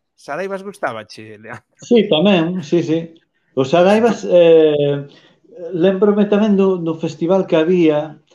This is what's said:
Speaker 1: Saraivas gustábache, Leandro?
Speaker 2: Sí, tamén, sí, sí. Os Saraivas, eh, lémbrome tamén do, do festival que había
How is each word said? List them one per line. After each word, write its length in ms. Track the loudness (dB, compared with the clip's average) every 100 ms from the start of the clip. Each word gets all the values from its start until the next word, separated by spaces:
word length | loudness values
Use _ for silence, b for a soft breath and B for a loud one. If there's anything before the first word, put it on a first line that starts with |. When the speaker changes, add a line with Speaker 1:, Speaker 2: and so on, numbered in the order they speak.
| _ _
Speaker 1:
Saraivas 480 | -12 -10 -8 -10
gustábache, 720 | -14 -10 -8 -8 -14 -18 -20 -20
Leandro? 320 | -18 -18 _ _
Speaker 2:
Sí, 240 | 0 0 2
tamén, 560 | 0 2 2 0 -6
sí, 160 | -4 -4
sí. 320 | -2 -4 -6 -16 _ _ _ -6
Os 160 | -2
Saraivas, 560 | 2 2 2 0 -2 0
eh, 800 | 4 6 6 4 2 -2 -4 -8 b b b _ -18 -10 -2
lémbrome 520 | 0 2 0 2 2
tamén 280 | 0 2 2
do, 160 | 2 0
do 160 | -4 -6
festival 440 | -8 -6 -2 -2 0
que 80 | 0
había 600 | 2 2 2 0 -4 -12 _